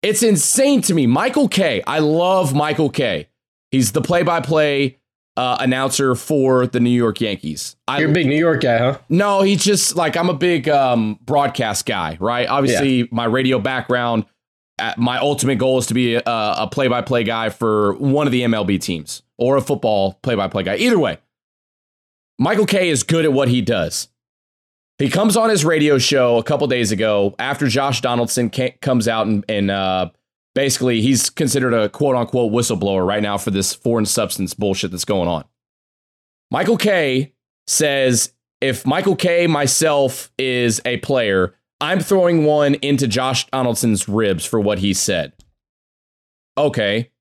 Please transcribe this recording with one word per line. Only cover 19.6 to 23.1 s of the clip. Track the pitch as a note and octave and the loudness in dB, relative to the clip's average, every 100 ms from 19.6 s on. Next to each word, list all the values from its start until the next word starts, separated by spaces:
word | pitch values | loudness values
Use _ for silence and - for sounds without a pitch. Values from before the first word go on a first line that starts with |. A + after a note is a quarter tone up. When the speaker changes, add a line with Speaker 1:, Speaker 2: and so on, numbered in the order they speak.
Speaker 1:
football | B2+ C#3+ A#2 G#2+ G2 - | 0 -2 0 0 0 -4
play-by-play | - A2+ F#2+ G2+ | -4 -2 -2 -4
guy. | F2+ G2+ | -4 0
Either | A#3+ A3 | 2 2
way, | B2+ D#2+ _ _ _ _ _ _ _ _ _ _ _ _ | 0 -4 _ _ _ _ _ _ _ _ _ _ _ _
Michael | C3+ G#3 A3 | 0 2 2
Kay | G3+ F3+ | 2 0
is | C#3 | 0
good | - | 0